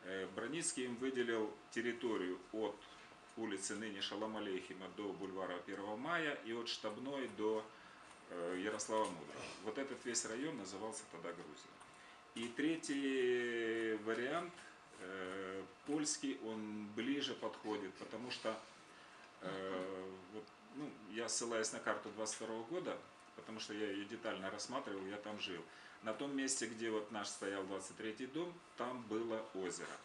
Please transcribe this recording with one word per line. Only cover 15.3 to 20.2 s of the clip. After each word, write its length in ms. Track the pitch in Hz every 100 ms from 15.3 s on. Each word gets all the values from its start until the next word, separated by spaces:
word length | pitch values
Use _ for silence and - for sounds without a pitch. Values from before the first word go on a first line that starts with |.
| 95 95 95 95 - -
польский, 520 | 147 147 - 139 - 110
он 420 | 110 107 107 104 107
ближе 380 | 120 143 135
подходит, 600 | 117 113 - 110 104 98 -
потому 360 | - 107 123
что, 260 | 120 113 110 - - - - - - - -
э, 640 | 92 95 95 95 92 95 95 95